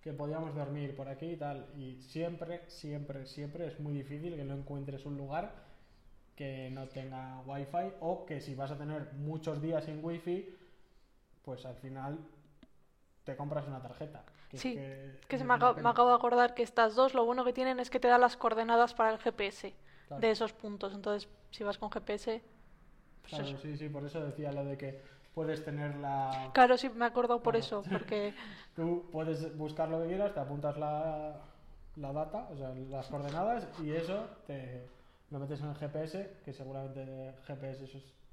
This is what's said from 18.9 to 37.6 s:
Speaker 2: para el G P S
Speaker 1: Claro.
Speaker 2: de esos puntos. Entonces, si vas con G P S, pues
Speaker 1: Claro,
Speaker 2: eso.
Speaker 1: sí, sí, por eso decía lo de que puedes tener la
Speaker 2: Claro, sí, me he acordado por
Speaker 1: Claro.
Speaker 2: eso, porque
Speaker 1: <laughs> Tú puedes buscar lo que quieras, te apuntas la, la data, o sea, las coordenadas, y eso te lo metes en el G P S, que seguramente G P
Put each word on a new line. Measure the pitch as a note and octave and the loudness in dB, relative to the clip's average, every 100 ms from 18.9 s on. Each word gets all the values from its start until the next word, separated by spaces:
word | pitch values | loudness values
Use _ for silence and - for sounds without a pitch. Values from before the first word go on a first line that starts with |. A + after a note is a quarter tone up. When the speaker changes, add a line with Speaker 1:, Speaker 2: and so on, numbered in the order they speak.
Speaker 2:
para | - A3 | 8 4
el | A3 | 6
G | - | 0
P | A3 G3+ | 0 -2
S | - G3 - - - - | -2 -12 -12 -20 -20 -12
Speaker 1:
Claro. | C#3+ | 2
Speaker 2:
de | A3+ | 4
esos | A3 A3 | 4 2
puntos. | - G#3+ G3+ G3 G3+ | -2 -10 -6 -6 -4
Entonces, | G3+ G#3 - - - | -2 -2 -4 -18 -20
si | - | -6
vas | G#3 G3+ | -4 -2
con | G#3 | -4
G | A3+ | -6
P | - G#3 | -4 -4
S, | - A3+ - - - - - - - - | -2 -4 -6 -20 -20 -20 -20 -20 -20 -20
pues | - D3+ | -10 -6
Speaker 1:
Claro, | C#3 | -6
Speaker 2:
eso. | C3+ | -6
Speaker 1:
sí, | D3+ D3 | -8 -8
sí, | D3+ | -6
por | D3 | -6
eso | D3 D#3+ D3 | -6 -6 -6
decía | C#3 D3 | -6 -6
lo | C#3 C#3 | -4 -6
de | C#3 | -6
que | C#3 C3+ - - - - | -8 -10 -16 -20 -14 -6
puedes | D#3 D#3 | -4 -4
tener | D#3 D3 D3 C#3+ | -4 -4 -4 -4
la | C#3+ C3+ C3+ C3 C3 | -2 0 0 -2 0
Speaker 2:
Claro, | - B3 B3 | 8 8 8
sí, | C4 | 2
me | A3+ A#3 | 0 0
he | |
acordado | A#3 A#3+ A#3+ | 2 2 2
por | A#3+ | 4
Speaker 1:
Claro. | A3+ A3+ | 2 0
Speaker 2:
eso, | G#3 G3 | -4 -2
porque | F#3+ - G#3 G3+ G3+ G#3+ | -4 0 -2 -2 -4 -14
Speaker 1:
<laughs> | - - - | -14 -14 -2
Tú | E3 F3 - | 0 0 -2
puedes | D#3 D#3+ D#3 D#3+ D3+ | -4 -2 -2 -4 -4
buscar | D3+ D3+ D#3+ | -6 0 0
lo | E3 | 2
que | E3+ | 0
quieras, | F#3 G3+ | 0 0
te | F#3+ | 0
apuntas | C3+ C#3+ D3 C#3+ | -4 -2 -2 -2
la, | D3+ D3+ D#3+ D3+ D3+ D3+ D3 - - - - - | -2 -2 -2 -2 -6 -10 -16 -20 -20 -18 -16 -10
la | C#3 | -4
data, | C#3+ D#3 G#3+ A#3+ | -2 -2 -4 -6
o | D3 | -8
sea, | C3 B2+ C3 | -8 -8 -6
las | C3+ C3 | -8 -6
coordenadas, | D3 C#3+ D3+ G3+ A#3+ F#3+ - | -4 -4 0 2 0 -2 -6
y | D3+ | -2
eso | D#3+ E3 G3 - - - | -2 0 -2 -4 -12 -10
te | C#3 B2+ B2 B2+ - - - _ | -10 -8 -12 -14 -20 -20 -20 _
lo | C#3+ | -8
metes | C#3 C#3+ | -6 -6
en | D3 | -6
el | D3 | -4
G | D3 | -4
P | D3+ | -4
S, | D#3+ F#3+ G3 - | -4 -4 -8 -10
que | - | -14
seguramente | C3 C3 C3+ C3+ C3+ C3 C3 C3 B2+ - | -12 -10 -8 -8 -8 -10 -10 -12 -14 -12
G | |
P | C3+ | -8